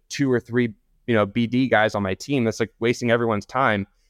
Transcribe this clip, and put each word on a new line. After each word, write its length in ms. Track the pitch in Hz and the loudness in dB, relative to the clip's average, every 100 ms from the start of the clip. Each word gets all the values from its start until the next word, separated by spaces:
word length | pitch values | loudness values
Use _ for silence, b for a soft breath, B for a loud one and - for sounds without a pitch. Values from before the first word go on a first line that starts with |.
| - | -12
two 240 | - 139 | -2 0
or 80 | 120 | 0
three, 340 | - 120 120 101 _ _ - | 0 -2 -2 -4 _ _ 0
you 60 | |
know, 120 | 110 101 | 0 2
B 200 | 120 117 | 0 0
D 220 | 123 131 | 0 2
guys 280 | 110 107 101 | 2 2 0
on 80 | |
my 100 | 98 | -4
team. 320 | 95 - 139 113 | -6 -4 -2 0
That's, 160 | - | -2
like, 120 | 110 - | -6 -2
wasting 320 | 117 117 120 | -2 0 2
everyone's 340 | 117 117 104 - | 2 2 -2 -4
time. 400 | 127 131 104 98 _ | -2 0 0 -4 _